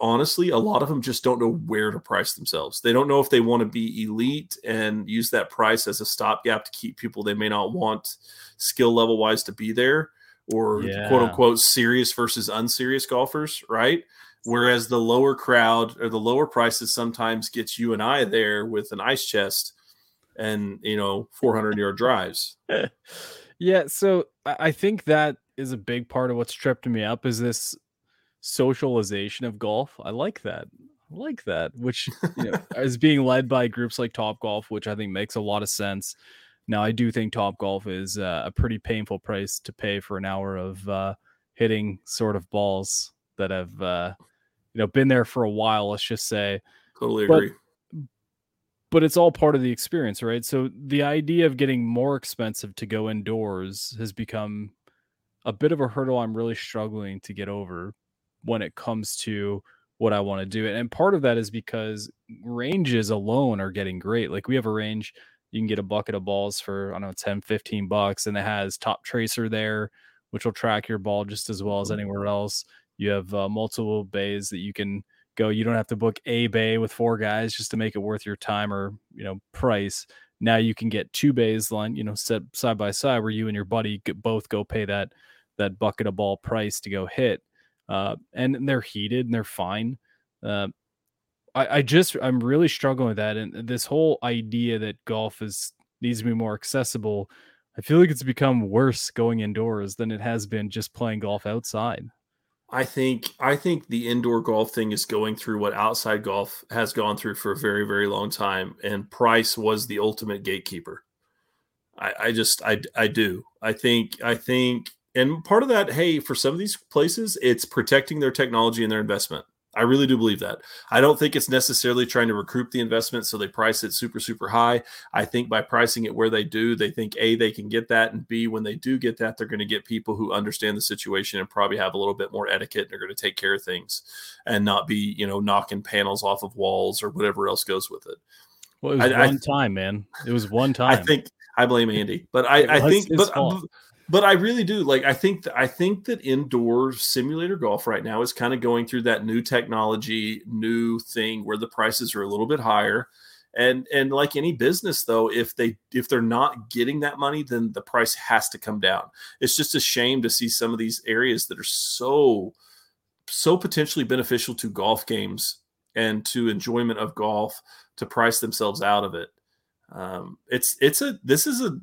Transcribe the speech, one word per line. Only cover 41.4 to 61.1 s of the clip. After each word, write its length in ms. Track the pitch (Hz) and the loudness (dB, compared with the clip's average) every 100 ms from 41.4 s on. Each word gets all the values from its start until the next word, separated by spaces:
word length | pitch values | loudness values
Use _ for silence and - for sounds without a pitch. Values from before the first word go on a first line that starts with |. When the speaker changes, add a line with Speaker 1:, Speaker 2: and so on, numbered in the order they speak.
| _ _ | _ _
Speaker 2:
hitting 440 | 113 107 107 95 - | 0 0 -2 -8 -10
sort 300 | - 110 101 | -4 -2 -2
of 140 | 87 | -4
balls 640 | 104 101 95 98 - - _ _ - | -2 0 0 -2 -6 -6 _ _ -6
that 140 | 95 | -4
have, 300 | 95 90 76 | -4 -6 -8
uh, 320 | 92 87 87 95 _ _ _ _ _ | -4 -4 -4 -8 _ _ _ _ _
you 60 | 113 | -2
know, 80 | 104 | 2
been 200 | 135 135 | 4 6
there 160 | 127 113 | 6 4
for 180 | 131 | 0
a 80 | 110 | 0
while, 380 | 104 110 107 101 | 2 2 2 0
let's 120 | 104 | -2
just 240 | - 117 - | -4 -4 -2
say. 340 | 107 101 98 - _ _ _ | -2 -2 -4 -8 _ _ _
Speaker 1:
Totally 260 | 120 110 104 | -2 0 6
Speaker 2:
But 160 | - | 6
Speaker 1:
agree. 80 | 101 - _ _ _ 160 139 _ _ _ _ _ _ _ _ | 6 -4 _ _ _ -14 -14 _ _ _ _ _ _ _ _
Speaker 2:
but 140 | 165 | 4
it's 140 | 156 175 | 6 6
all 140 | 175 | 6
part 240 | - 151 143 | 6 4 4
of 60 | |
the 100 | 127 | 2
experience, 500 | 117 - 170 120 98 | -2 -2 -2 -2 -2
right? 220 | 117 120 | -2 -2
So 260 | 120 135 131 113 | -2 -2 -2 -6
the 280 | 139 143 | -2 0
idea 420 | 143 156 151 170 160 | 2 0 2 4 4
of 120 | 127 | 4
getting 280 | 139 127 117 | 2 2 0
more 300 | 120 135 139 | 0 0 0
expensive 600 | - - 110 107 104 95 | -4 -6 -6 -4 -10 -10
to 100 | 104 | -6
go 240 | 110 110 | -4 -2
indoors 840 | 107 101 110 104 95 95 98 - 110 | -4 -4 -4 -4 -4 -8 -8 -10 -10
has 140 | 110 | -10
become 600 | 98 113 110 104 104 104 - _ _ _ _ _ _ 123 | -8 -8 -6 -6 -8 -12 -16 _ _ _ _ _ _ -6
a 80 | |
bit 180 | 104 151 | 0 0
of 100 | 160 | 2
a 60 | 131 | 0
hurdle 320 | 123 131 123 | -2 0 0
I'm 160 | 113 110 | 0 -2
really 200 | 117 110 | -4 -4
struggling 640 | - 113 107 107 101 98 | -8 -6 -6 -6 -8 -10
to 120 | - | -12
get 160 | 101 101 | -10 -8
over 460 | 101 92 87 92 - _ _ _ _ | -8 -8 -8 -10 -14 _ _ _ _
when 180 | 113 113 | -4 -2
it 140 | 87 - | -4 -6
comes 400 | - 110 101 - | -6 -6 -6 -8
to 460 | - 104 101 101 - _ _ _ | -6 -4 -4 -6 -10 _ _ _
what 160 | 110 | 0
I 60 | 104 | 2
wanna 240 | 101 98 95 | 0 -4 -6
do. 220 | 110 110 | -4 -4
And 240 | 107 120 | -4 -6
part 240 | - 185 | 0 2